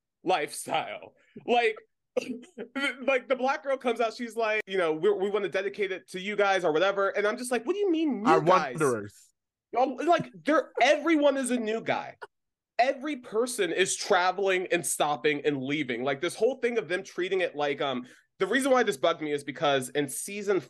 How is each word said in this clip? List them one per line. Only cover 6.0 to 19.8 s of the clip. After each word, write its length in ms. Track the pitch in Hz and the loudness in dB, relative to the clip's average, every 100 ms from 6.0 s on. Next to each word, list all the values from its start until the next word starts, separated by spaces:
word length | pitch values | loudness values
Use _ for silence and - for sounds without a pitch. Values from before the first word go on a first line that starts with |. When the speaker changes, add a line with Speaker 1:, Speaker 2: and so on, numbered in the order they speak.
| - | -10
Speaker 1:
to 80 | 185 | -10
you 160 | 190 202 | -4 2
guys," 280 | 202 190 | 2 4
or 80 | 175 | 2
whatever. 380 | 151 190 196 196 | 2 2 2 0
And 180 | 190 208 | 0 0
I'm 100 | 226 | -2
just 140 | 247 | -2
like, 140 | 240 240 | -2 -2
"What 80 | |
do 60 | 392 | 0
you 120 | 403 | 0
mean, 320 | 320 320 214 | 2 0 0
new 60 | 214 | 4
Speaker 2:
Our 120 | 165 | 4
Speaker 1:
guys?" 380 | 156 185 147 123 | 6 4 2 0
Speaker 2:
wanderers. 340 | 147 117 101 - - _ _ _ _ | 0 0 -4 -14 -20 _ _ _ _
Speaker 1:
Y'all, 240 | 226 269 247 294 | 0 0 0 2
like, 260 | 330 247 185 156 | 2 0 -4 2
they're, 240 | 302 - - | 2 2 2
everyone 560 | 247 302 285 320 285 269 | 4 4 4 4 4 4
is 140 | 254 | 0
a 60 | 247 | -2
new 240 | 214 226 | -2 -2
guy. 340 | - 117 82 - - _ _ _ _ - | -2 -2 -4 -12 -20 _ _ _ _ 0
Every 400 | 247 277 277 285 | 2 0 -4 -8
person 540 | - 214 247 - 180 | -4 -2 -2 0 0
is 240 | 160 185 - | 2 0 0
traveling 720 | - 190 180 180 196 185 185 | 2 4 4 2 0 0 0
and 140 | 175 147 | -2 0
stopping 560 | - 156 147 151 147 151 | -2 0 0 0 0 0
and 160 | 143 | -2
leaving. 400 | 131 147 131 117 | -2 -4 -4 -4
Like, 180 | 131 139 | -2 -2
this 140 | 170 - | -4 0
whole 200 | 220 262 | 0 0
thing 220 | 240 240 | -2 -2
of 100 | 160 | -2
them 160 | 180 | -4
treating 380 | 190 - 180 185 | -6 -6 -2 0
it 140 | 175 143 | -2 -2
like, 260 | 147 143 | -2 -2
um, 240 | 147 123 120 - _ - | -2 -4 -8 -16 _ -6
the 80 | 190 | 0
reason 240 | 247 269 | 0 4
why 120 | 254 | 2
this 140 | 220 170 | 2 0
bugged 240 | 170 165 | 0 0
me 100 | 151 | -2
is 120 | 147 135 | -4 -6
because 440 | 139 160 139 | -2 0 2